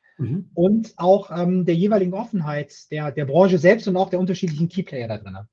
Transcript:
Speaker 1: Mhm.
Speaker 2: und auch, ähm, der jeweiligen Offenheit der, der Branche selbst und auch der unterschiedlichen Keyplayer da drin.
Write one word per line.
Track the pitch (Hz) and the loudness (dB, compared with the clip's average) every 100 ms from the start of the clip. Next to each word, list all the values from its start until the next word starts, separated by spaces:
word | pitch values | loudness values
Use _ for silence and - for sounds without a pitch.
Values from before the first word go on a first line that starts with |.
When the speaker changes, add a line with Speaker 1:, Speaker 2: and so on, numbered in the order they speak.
| _ - | _ -8
Speaker 1:
Mhm. | 113 175 - | -6 -6 -6
Speaker 2:
und | - 185 226 220 - | 0 2 2 -2 -2
auch, | 180 202 - | 2 2 0
ähm, | 170 175 185 175 | -4 0 0 2
der | 170 | 2
jeweiligen | 202 214 180 | 2 2 0
Offenheit | 190 233 196 151 147 147 - - | -4 -6 -6 -4 -6 -8 -14 -12
der, | 151 151 | -8 -6
der | 156 135 | -4 0
Branche | 151 190 180 | 4 4 6
selbst | 175 226 202 | 4 4 2
und | 185 | -2
auch | 190 | 0
der | 180 | -2
unterschiedlichen | 185 180 180 147 165 | -2 -2 -4 -2 -4
Keyplayer | 196 190 135 113 | -4 -8 -8 -8
da | 104 | -8
drin. | 98 95 107 | -10 -16 -18